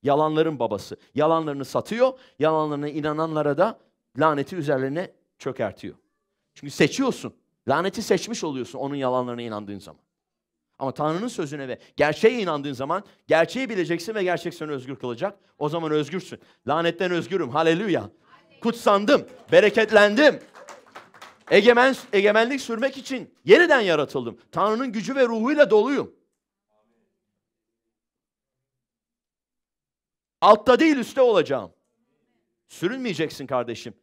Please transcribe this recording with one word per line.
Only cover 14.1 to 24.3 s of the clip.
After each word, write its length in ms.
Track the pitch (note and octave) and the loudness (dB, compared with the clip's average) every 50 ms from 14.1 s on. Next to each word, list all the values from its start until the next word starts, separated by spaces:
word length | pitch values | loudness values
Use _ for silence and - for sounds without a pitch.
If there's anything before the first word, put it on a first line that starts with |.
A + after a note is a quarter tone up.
| A3 | -6
ve 80 | G#3+ F#3+ | -4 -2
gerçek 300 | F3+ F3 E3+ - F3 E3 | -2 -2 -4 -6 -10 -12
seni 180 | - D#3+ D3+ | -10 -10 -8
özgür 240 | D3+ C3+ B2 B2+ C#3 | -8 -10 -10 -12 -14
kılacak. 440 | B2+ - B2 A#2+ A2 E3 G3 G3+ _ _ _ _ _ | -10 -8 -8 -6 -6 -6 -8 -8 _ _ _ _ _
O 100 | D3 D3+ | -6 -4
zaman 220 | D3 E3+ E3 D#3 | -4 -4 -4 0
özgürsün. 480 | D3+ D3+ D3+ C3 D3 F#3 F3 - - - _ _ _ _ _ A#2+ | 0 -2 -2 -2 -6 -10 -10 -10 -18 -18 _ _ _ _ _ -4
Lanetten 440 | C#3+ D#3+ E3+ E3+ E3+ E3+ F#3+ F3+ | -2 0 0 0 -2 -2 -2 -2
özgürüm. 380 | F3+ E3+ - B2 F3+ F#3+ E3+ B2+ | -2 -2 -4 -2 -4 -4 -4 -2
Haleluya. 600 | - D3+ E3 D#3+ E3 E3+ G#3+ G#3+ E3 C3 G2+ G#2 _ _ _ _ _ - _ _ _ _ | -2 0 2 2 2 2 0 -2 -2 -2 -4 -6 _ _ _ _ _ -20 _ _ _ _
Kutsandım, 680 | - A#3 A3+ A#3 - G#3+ G#3 G3 G#3 G3+ G3 - C#3+ - - - - _ | -4 -4 -4 0 2 2 2 4 4 2 2 2 0 -4 -18 -20 -8 _
bereketlendim. 880 | - E3+ G3 G#3 G3+ A3+ A3 G#3+ A3 G#3 G#3 G#3 G#3 G#3+ D4+ D4 A#3 - - - _ - - - - - _ _ _ - - _ _ - - - _ _ _ - | 6 6 6 6 4 2 0 4 6 6 6 6 6 6 4 4 4 2 -8 -18 _ -20 -20 -20 -20 -20 _ _ _ -20 -20 _ _ -20 -20 -20 _ _ _ 2
Egemen, 440 | - F#3+ G3+ A#3 A#3+ A#3 B3 C4+ C4 - - - - | 4 4 6 6 6 6 4 2 2 -2 -6 -2 0
egemenlik 480 | G3+ G3 G#3 G#3 A3 A3+ A#3+ C#4+ C4+ | 2 2 4 4 4 2 0 -2 -6
sürmek 360 | - - A3+ A3 A#3+ C#4 C#4 C#4 | -6 -6 -6 -4 -4 -4 -6 -6
için 360 | A3+ - C4+ B3+ - - _ _ _ | -12 -10 -10 -10 -10 -12 _ _ _
yeniden 360 | - G3 D4+ F4 E4+ D4+ C4 | 6 8 8 8 6 4 2
yaratıldım. 560 | A3 F#3+ E3 D3+ C#3+ - - C#3+ B2 A#2 | 2 2 0 0 0 -2 -4 -6 -6 -8